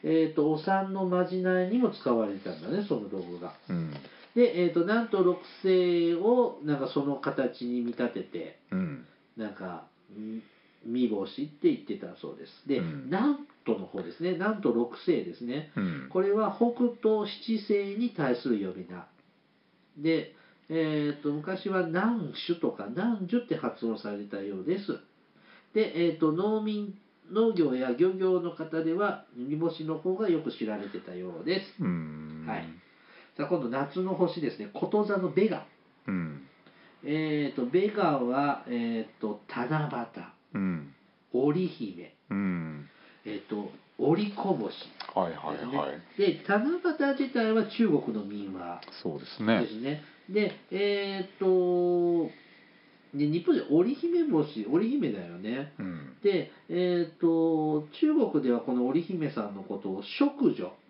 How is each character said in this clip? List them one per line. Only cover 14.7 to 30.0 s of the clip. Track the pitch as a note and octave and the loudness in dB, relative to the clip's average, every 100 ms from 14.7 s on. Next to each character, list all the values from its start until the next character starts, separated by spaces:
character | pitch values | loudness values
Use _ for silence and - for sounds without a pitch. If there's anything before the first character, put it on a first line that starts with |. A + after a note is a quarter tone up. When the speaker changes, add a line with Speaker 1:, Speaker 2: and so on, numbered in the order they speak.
Speaker 1:
六 | A2+ A#2+ - | 2 0 -2
星 | - C#3+ | 0 0
で | F2 | 0
す | - | -8
ね。 | A#2+ C#3 D3+ - | -6 -6 -6 -4
Speaker 2:
う | |
ん。 | F#2+ D2+ C2 | -2 -4 -4
Speaker 1:
こ | F#3 | 0
れ | G3 | 2
は | G#3 G#3 - | 2 0 2
北 | A#3 A#3+ A#3+ - | 0 2 0 2
斗 | G#3+ G#3+ G#3 | 2 2 0
七 | - - A3 | -6 -4 -4
星 | - G3+ G3 G3+ | 2 0 2 -2
に | A#3+ | -2
対 | - C3+ A#2+ | 0 0 0
す | C3+ | 0
る | A2 F#2+ | 0 0
呼 | F2+ | -6
び | F2 | -12
名。 | F2+ - _ _ _ _ _ _ _ _ - | -14 -16 _ _ _ _ _ _ _ _ -2
で、 | D#3 D#3+ - - - _ - | 2 2 0 -14 -20 _ -4
え | D#3+ D#3 D3+ D3 D3 | 0 2 2 0 -2
ー | |
と、 | D3+ | -2
昔 | D3 D3+ F#3 G3 | -2 -4 -4 0
は | F#3+ E3 | 0 2
南 | E3+ G#3+ A#3 D3 | 2 2 0 -2
州 | A2 - E3+ | -6 -4 0
と | C3+ | 0
か | - G2+ | -2 -8
南 | C3 A3+ A3 F3+ | -2 0 0 0
樹 | A#3+ | -2
っ | |
て | A#3+ - | 0 -4
発 | A#2 - A#2 | -4 -4 -4
音 | A2 | -4
さ | G#2+ | -6
れ | G2+ | -8
た | G#2 G2 | -6 -8
よ | G2 F#2+ | -6 -6
う | |
で | G2 G3 | -2 -2
す。 | - - - _ _ _ _ - _ | -2 -8 -8 _ _ _ _ -20 _
で、 | G#3+ A3 E3 E3+ | 0 0 2 2
え | D#3+ | 4
ー | |
と、 | D#3+ | 2
農 | D#3+ G#3 G#3+ | 4 2 2
民、 | G#3+ G#3 G3+ F#3+ _ _ D#3+ | 0 -2 -4 -10 _ _ -4
農 | G3 A3+ | 2 4
業 | F3+ D3 | 6 2
や | B2+ B2+ | 2 0
漁 | B2 F#3 | 4 4
業 | F#3+ F#3 F3+ | 4 2 2
の | E3+ | 0
方 | E3 D#3 D#3+ | -6 -4 -2
で | D#3+ | 0
は、 | E3+ G3+ G3 - B2 | 0 0 -2 -10 -10
三 | C3 D3+ | -6 0
星 | E3 D#3 | -2 -2
の | D#3 | -6
方 | D#3 | -4